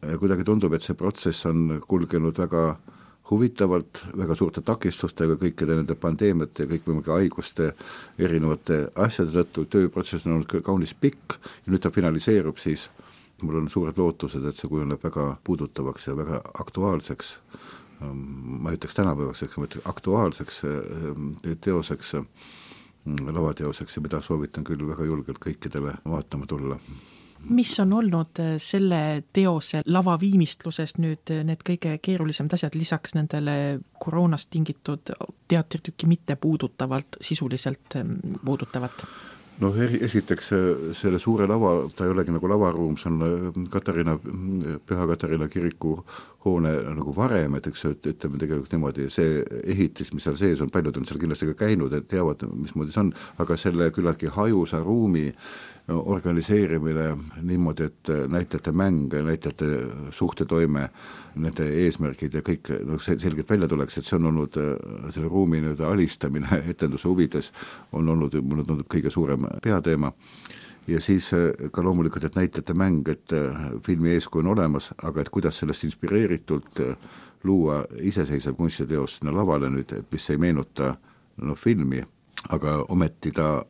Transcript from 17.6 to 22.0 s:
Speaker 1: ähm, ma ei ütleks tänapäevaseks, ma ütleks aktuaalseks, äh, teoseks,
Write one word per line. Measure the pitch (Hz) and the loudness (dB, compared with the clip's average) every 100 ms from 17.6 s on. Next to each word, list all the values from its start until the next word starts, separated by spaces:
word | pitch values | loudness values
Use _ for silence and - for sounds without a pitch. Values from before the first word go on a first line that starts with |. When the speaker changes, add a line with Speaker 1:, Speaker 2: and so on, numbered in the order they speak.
| - - - - | -20 -20 -20 -14
Speaker 1:
ähm, | 71 67 67 67 65 - | -10 -10 -10 -12 -10 -6
ma | 82 | -4
ei | 82 | -6
ütleks | - - | -6 0
tänapäevaseks, | 98 71 69 67 71 - | 0 2 -2 -4 -8 -6
ma | 69 | -8
ütleks | - - | -8 -8
aktuaalseks, | - - 101 101 - - - | -6 0 2 2 0 -10 -8
äh, | 73 73 52 82 80 73 71 78 85 82 | -6 -6 -6 -8 -8 -6 -8 -8 -6 -4
teoseks, | - 90 78 85 | 0 0 0 -6